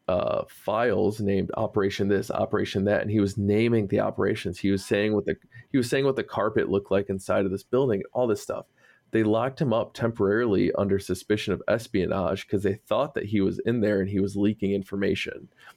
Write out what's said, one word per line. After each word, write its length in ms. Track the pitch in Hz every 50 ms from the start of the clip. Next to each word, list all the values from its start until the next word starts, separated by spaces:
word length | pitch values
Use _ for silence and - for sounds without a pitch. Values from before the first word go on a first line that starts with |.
| _
uh, 380 | - 92 90 - - - - - -
files 720 | - - - - 101 110 120 123 104 95 98 98 104 107
named 300 | 107 98 98 95 95 92 -
Operation 500 | - 113 104 - 107 98 98 - - 104
this, 240 | 98 101 95 98 -
Operation 540 | - - - - - 110 107 98 - 101 95
that," 180 | 101 104 95 -
and 80 | 104
he 80 | 104 110
was 180 | 101 98 95
naming 520 | - 101 101 104 107 113 117 117 113 104 95
the 100 | - 104
operations. 600 | 104 107 104 - 98 98 101 - - 92 90 -
He 100 | - 98
was 140 | 98 98 95
saying 300 | - 113 101 104 107 107
what 100 | 101 -
the, 120 | - 80 - _ _ - - - _ -
he 60 | 139
was 120 | 120 117
saying 140 | - 139 135
what 100 | 139 131
the 80 | 117 104
carpet 460 | - - - 101 107 107 120 92 -
looked 240 | 92 101 101 - 95
like 160 | 98 101 -
inside 360 | 98 95 - - 95 98 101
of 60 | 98
this 140 | 92 98 -
building, 400 | _ - 127 139 135 107 98 - - -
all 160 | 123 127 120
this 140 | 107 101 -
stuff. 240 | - 104 - - - _ _ _ - _ _ _ _
They 140 | - 113 110
locked 360 | 107 107 113 117 135 135 -
him 120 | 170 135 110
up 220 | 117 101 - -
temporarily 800 | - 120 117 117 - 104 95 101 110 123 117 101 95 98 95 -
under 260 | - 101 101 98 98
suspicion 520 | - - 92 - - - 107 107 - - 95
of 100 | 85 -
espionage 800 | - 104 117 117 - - 101 90 82 98 98 92 80 - 101 -
'cause 160 | - - 101 95
they 120 | 98 98
thought 400 | 95 _ - - 113 135 156 -
that 120 | - -
he 140 | 98 107 107
was 180 | 98 92 92 98
in 200 | - 110 120 123
there 200 | 104 107 104 98
and 80 | 95 95
he 120 | 101 98
was 160 | 98 98 92
leaking 360 | 98 101 104 107 - - 95 98
information 760 | 101 95 - - 98 98 95 92 - - - - - - - _ _ - - -